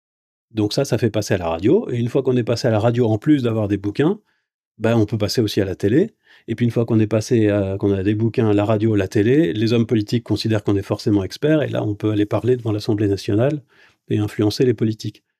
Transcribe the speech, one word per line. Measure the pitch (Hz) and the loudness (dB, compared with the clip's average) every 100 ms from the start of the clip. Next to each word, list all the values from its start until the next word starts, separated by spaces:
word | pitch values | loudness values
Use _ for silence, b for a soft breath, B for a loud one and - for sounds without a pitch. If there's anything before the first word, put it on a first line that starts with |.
| _ _ _ _ _ | _ _ _ _ _
Donc | 107 104 | -4 -2
ça, | - | 0
ça | 139 120 | 0 0
fait | 113 | 0
passer | 107 - | -2 -2
à | 98 | -2
la | 82 | -2
radio. | 82 101 190 - | -2 2 2 0
Et | 120 | -4
une | 120 | -2
fois | 139 | 0
qu'on | 131 123 | 0 0
est | |
passé | 120 117 127 | 0 -2 0
à | |
la | 107 | 2
radio, | 117 120 117 | 2 2 2
en | 107 | 0
plus | 156 151 | 2 2
d'avoir | 117 110 101 | 2 -2 -2
des | 101 | -2
bouquins, | 101 104 151 220 _ _ _ _ _ - | -2 0 0 0 _ _ _ _ _ -4
ben, | 110 117 | 0 2
on | 104 | 2
peut | 113 | 0
passer | 104 - | -2 0
aussi | 107 - | 0 0
à | |
la | 95 | -2
télé. | 90 101 135 220 b b b - | -2 0 2 0 b b b -10
Et | |
puis | 113 | -2
une | 120 | 0
fois | 120 113 | 0 2
qu'on | 113 | 2
est | 104 | 2
passé | 110 - 120 107 | 0 2 2 4
à, | 101 95 98 | 2 0 0
qu'on | 101 | 0
a | 98 | 0
des | 95 | 0
bouquins, | 107 113 117 113 | 0 0 0 2
la | 104 | 2
radio, | 104 110 113 | 2 0 2
la | 104 92 | 0 0
télé, | 107 104 143 170 | 0 2 2 2
les | 104 110 | 0 0
hommes | 117 113 | 0 2
politiques | 113 104 120 | 0 0 -4
considèrent | - 104 110 107 | -2 -2 0 -2
qu'on | - 101 | 0 -2
est | |
forcément | - 104 - 104 | -2 -4 0 0
expert. | 92 - 147 156 | -2 -4 0 0
Et | 123 | 0
là, | 117 | -4
on | 113 | -4
peut | 101 107 | -4 -2
aller | 104 104 | 0 -2
parler | 104 113 127 | -2 0 0
devant | 113 | -2
l'Assemblée | 104 - 104 104 | -4 -2 0 0
nationale | 98 - 104 131 151 b b b b - | -2 -2 0 0 -2 b b b b -4
et | 110 | -2
influencer | 104 - 107 - | -2 -2 -2 2
les | 131 | 0
politiques. | 113 110 107 113 - _ | 0 -2 -4 -10 -12 _